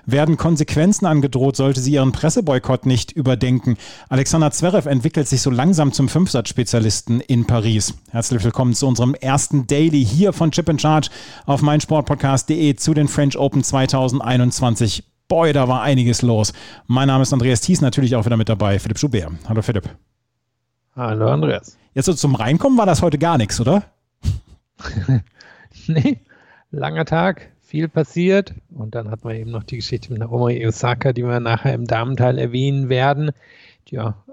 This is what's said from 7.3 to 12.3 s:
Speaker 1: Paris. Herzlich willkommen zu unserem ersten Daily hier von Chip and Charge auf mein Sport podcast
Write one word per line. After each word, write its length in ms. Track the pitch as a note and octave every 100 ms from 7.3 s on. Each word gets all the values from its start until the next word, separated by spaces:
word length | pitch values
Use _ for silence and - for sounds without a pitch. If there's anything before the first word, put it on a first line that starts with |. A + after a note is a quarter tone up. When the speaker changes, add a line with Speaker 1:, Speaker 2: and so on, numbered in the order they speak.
| A#2+ A2+
Speaker 1:
Paris. 480 | A#2+ A2 A2 - - -
Herzlich 320 | A#2 A2+ A#2+
willkommen 320 | A#2 - B2
zu 140 | A#2 C3+
unserem 260 | A2+ B2
ersten 540 | C#3 C3 C#3+ - D3 A#2+
Daily 360 | C#3+ E3 D3+
hier 280 | A2 C#3 G3
von 180 | - E3
Chip 180 | D#3 E3+
and 140 | D3+
Charge 280 | D#3 D#3 - - - -
auf 180 | - C#3
mein 180 | D3 D3+
Sport 260 | - D#3 B2+
podcast 100 | C#3+ C#3